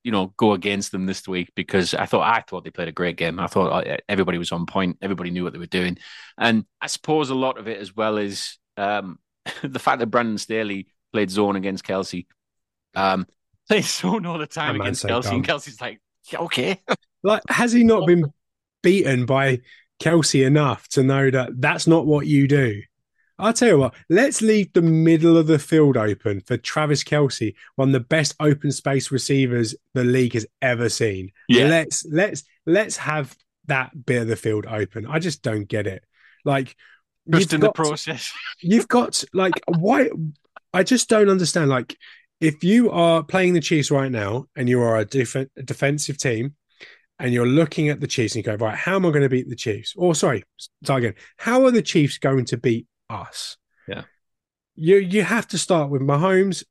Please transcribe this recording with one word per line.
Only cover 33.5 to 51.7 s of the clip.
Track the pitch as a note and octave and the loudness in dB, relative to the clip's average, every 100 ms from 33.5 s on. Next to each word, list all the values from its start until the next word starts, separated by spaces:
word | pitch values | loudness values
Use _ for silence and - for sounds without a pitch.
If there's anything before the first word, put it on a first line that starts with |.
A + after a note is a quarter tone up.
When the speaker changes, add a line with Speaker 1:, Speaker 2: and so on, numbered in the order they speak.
| _ - | _ -4
Speaker 2:
that | C3+ B2+ D3 B2 | -4 -4 -8 -2
bit | B2 | -2
of | A2+ | -2
the | A2 | -4
field | A2+ G#2+ - | -2 -4 -4
open. | G#2+ G2 A2 A2 | -6 -6 -8 -6
I | D#3 | -4
just | F3 - | -4 -6
don't | B2 G#2+ G2+ | -6 -6 -4
get | A2+ G2+ | -6 -6
it. | F#2 _ _ _ _ | -8 _ _ _ _
Like, | D3 C3+ C3 - _ _ _ _ - | -2 -2 -2 -12 _ _ _ _ 0
Speaker 1:
Just | E3 F3 | 2 4
Speaker 2:
you've | |
Speaker 1:
in | D3+ | 4
the | G#3+ | 2
Speaker 2:
got, | |
Speaker 1:
process. | G#3 D3+ D3+ - C3 - - - | 2 0 -2 -8 -10 -10 -14 -16
<laughs> | - | -8
Speaker 2:
you've | F3 A3+ - | 0 2 2
got, | B3 A#3 - - | 0 0 -4 -4
like, | F3+ F#3+ - - | -2 0 -2 -2
why? | E3+ F#3+ C#4+ B3+ - D#3 D3+ _ - _ | 0 2 2 2 -2 -8 -10 _ -20 _
I | F#3 | -2
just | F#3+ B3+ - | 2 2 2
don't | A3 G3+ | 4 4
understand. | F#3+ E3+ F3 C#3+ | 4 2 0 2
Like, | B2+ B2 - - - _ - | 0 -2 -12 -20 -20 _ -2
if | D#3+ D3+ | -2 0
you | F3 A3+ A#3 | 4 4 4
are | F3 E3+ E3 | 4 4 2
playing | D3 F#3 F3+ | 2 0 2
the | F3 | 2
Chiefs | - D#3 C#3 | 2 0 2
right | C#3+ C3+ | 0 0
now | A#2+ G2+ A#2+ - - | -2 -2 -4 -6 -6
and | B2 | 0
you | B2 | 2
are | A#2 A2 | 2 2
a | |
def-, | G#2 C3+ A#2 C3+ | 0 -2 -2 -4
a | C3+ - | -8 -10
defensive | B2+ C#3 C#3 D3 - C#3+ | -12 -4 -2 -2 -4 -4
team | C3+ A2 C3+ - _ - - - _ - | -4 -4 -6 -10 _ -20 -20 -20 _ -8
and | B2+ | -2
you're | A#2+ A#2+ | 0 2
looking | C#3+ D#3+ - D3+ | 2 2 0 -2
at | C#3 | -2
the | C#3 | -6
Chiefs | - G#2+ | -2 -2
and | A#2 | -2
you | A2+ | -4
go, | G#2 | -4
"Right, | A2 F#2 | -4 -4
how | - F#3+ | -2 0
am | |
I | F3+ | 2
gonna | D3 C#3 | 2 2
beat | B2+ B2 | 0 -4
the | A#2+ | -8
Chiefs?" | A#2 G#2 - G3 | -6 -6 -8 -2
Or, | F3 | 0
sorry, | D#3 E3+ A2 - - - _ | 2 0 -2 -8 -20 -20 _
start | - C3+ | -4 -2
again. | A#2 - - - | -2 -6 -18 -10
"How | A3+ B3 | 0 4
are | C4 | 4